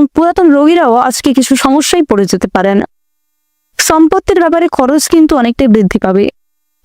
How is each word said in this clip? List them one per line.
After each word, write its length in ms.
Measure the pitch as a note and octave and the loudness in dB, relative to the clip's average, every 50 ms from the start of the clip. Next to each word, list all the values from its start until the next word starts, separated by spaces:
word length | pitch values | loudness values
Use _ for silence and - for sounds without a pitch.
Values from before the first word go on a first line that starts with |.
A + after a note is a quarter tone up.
| D4 C4+ - | 0 0 0
পুরাতন 340 | D#4 E4 F4 F4+ G4 F4+ D#4+ | 0 0 0 0 2 2 2
রোগীরাও 440 | C#4+ C#4 D4 D#4 F4 F4 D#4+ B3+ A3+ | 4 4 2 2 2 2 2 2 0
আজকে 340 | B3 B3 B3+ A3 - - C#4+ B3 | 0 0 -2 -4 -4 -4 -2 0
কিছু 200 | C4+ B3 - C4+ | 0 0 0 -2
সমস্যায় 480 | B3+ - C4+ C4+ D#4 C#4+ - - - D4+ | -2 0 0 0 0 0 -2 -2 -4 -2
পড়ে 220 | - A3 G3+ G3 | -2 0 -2 0
যেতে 220 | F3 - F#3 - | -2 -2 -4 -4
পারেন। 300 | F#3+ - G3 F#3 G3 G3 G3+ - - _ _ _ _ _ _ _ _ _ _ _ _ _ _ _ _ _ - | -4 -2 -2 -2 0 0 -2 -4 -4 _ _ _ _ _ _ _ _ _ _ _ _ _ _ _ _ _ -8
সম্পত্তির 600 | - - D#4+ D#4+ D#4+ D#4 F#4+ F#4+ - - G4 F#4 | -4 0 2 2 4 2 2 -2 -2 -2 -2 0
ব্যাপারে 280 | F4 D#4+ D#4+ E4+ E4+ | 0 0 0 0 -2
খরচ 360 | E4+ - - B3+ B3 D4 D#4 - | -2 -2 -2 -2 0 0 -2 -2
কিন্তু 260 | - F4 E4 D#4 D4+ D#4+ | 0 2 2 2 2 2
অনেকটাই 320 | C4+ A#3 A#3+ A#3+ - C4+ | 0 0 -2 -2 0 0
বৃদ্ধি 320 | A#3+ G#3 A3 G3+ F#3 - G3+ | 2 2 2 0 0 -2 -2
পাবে। 260 | - F#3 F#3 G3 G3+ - - _ _ _ _ _ _ _ _ _ | -2 -2 -2 -2 -2 -2 -6 _ _ _ _ _ _ _ _ _